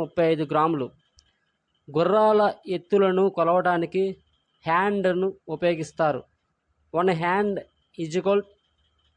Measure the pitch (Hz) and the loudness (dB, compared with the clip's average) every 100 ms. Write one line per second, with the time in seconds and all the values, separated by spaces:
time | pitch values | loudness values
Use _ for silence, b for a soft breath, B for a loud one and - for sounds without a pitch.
0 | 156 - 165 156 147 156 160 151 123 _ | -6 0 0 0 -2 0 0 -2 -6 _
1 | _ _ _ _ _ _ _ _ - 151 | _ _ _ _ _ _ _ _ -6 -2
2 | 175 214 214 214 208 - - 175 - 202 | 2 4 4 4 2 -2 -8 -8 0 2
3 | 190 185 196 180 165 180 175 175 165 185 | 2 2 0 2 2 2 2 0 -2 -2
4 | 190 185 _ _ _ _ 160 170 202 202 | -4 -6 _ _ _ _ -2 0 0 0
5 | 185 180 190 190 - 156 175 160 156 - | 0 0 -2 -6 -12 -2 -2 -2 -6 -2
6 | 156 131 - _ _ _ _ _ _ 160 | -2 -2 -8 _ _ _ _ _ _ -2
7 | 185 165 175 196 208 190 - _ _ - | 0 0 0 0 -2 -4 -10 _ _ -12
8 | 160 175 185 202 202 _ _ _ _ _ | -6 -4 0 0 -2 _ _ _ _ _
9 | _ | _